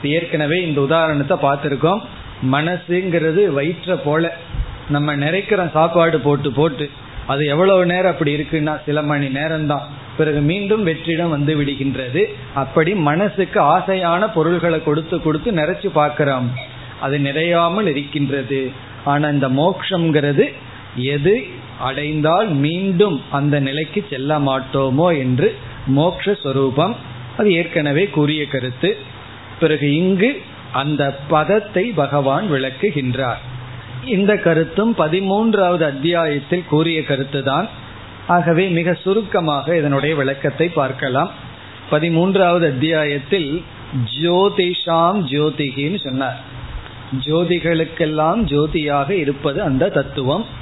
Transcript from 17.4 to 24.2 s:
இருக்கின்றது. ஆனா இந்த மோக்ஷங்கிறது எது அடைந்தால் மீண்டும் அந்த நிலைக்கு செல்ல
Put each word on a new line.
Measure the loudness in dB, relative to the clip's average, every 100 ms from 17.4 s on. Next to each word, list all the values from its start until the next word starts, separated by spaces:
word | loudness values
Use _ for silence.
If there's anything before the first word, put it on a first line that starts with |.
| 2 2 2 2 0
இருக்கின்றது. | -2 -2 0 2 0 -2 -2 -2 -8 -16 -6 0
ஆனா | 2 2
இந்த | 2 2
மோக்ஷங்கிறது | 2 2 0 -4 0 2 2 2 2 2 0 -18 -18 -12 -6 -2
எது | 0 2 2 0 -14 -16 -6
அடைந்தால் | -4 -4 -2 0 4 4 2
மீண்டும் | 2 2 0 0 4 4 2 -2
அந்த | 0 2 2
நிலைக்கு | 0 -2 -2 -4 -4
செல்ல | -6